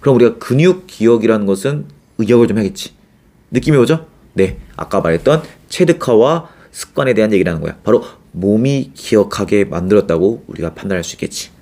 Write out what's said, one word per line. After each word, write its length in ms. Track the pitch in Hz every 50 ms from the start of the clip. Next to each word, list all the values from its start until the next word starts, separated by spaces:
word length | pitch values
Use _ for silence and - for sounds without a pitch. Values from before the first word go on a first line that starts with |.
그럼 140 | - 143 135
우리가 240 | 120 120 120 117 -
근육 480 | - - 127 139 160 185 180 185 -
기억이라는 600 | - - - 107 113 120 113 107 110 110 107 104
것은 400 | 98 98 95 - 135 147 147 147 - - _ _ _ _ -
의역을 280 | 113 101 120 120 120
좀 120 | 117 101 110
해야겠지. 340 | 107 92 - - - - _ _ _ _ _ _ _ _ _ _ _ _
느낌이 260 | - 127 - 151 151
오죠? 300 | 139 120 117 160 165 165 - _ _ _ _ _
네, 240 | - 95 90 - - - - -
아까 240 | - 82 - - 98
말했던 420 | 85 82 82 85 - 127 151 160 - - - _ _ _
체득화와 800 | - - 180 165 165 - - - 120 107 120 139 160 170 165 - _ _ - _
습관에 420 | _ - - _ _ - 143 131 120
대한 180 | 104 107 107
얘기라는 280 | 107 95 80 87 85 80
거야. 160 | 80 80 - -
바로 220 | _ 101 110 110 - - - _ _ _
몸이 600 | _ 87 90 101 104 110 120 135 139 139 131 - -
기억하게 680 | - - - 117 107 98 - - - 101 82 104 104 98
만들었다고 800 | - 71 85 87 92 104 104 95 - 85 82 90 101 113 - -
우리가 280 | - - - 80 82 80
판단할 280 | - - 98 98 90
수 140 | 85 - -
있겠지. 340 | - - - - - - - _ _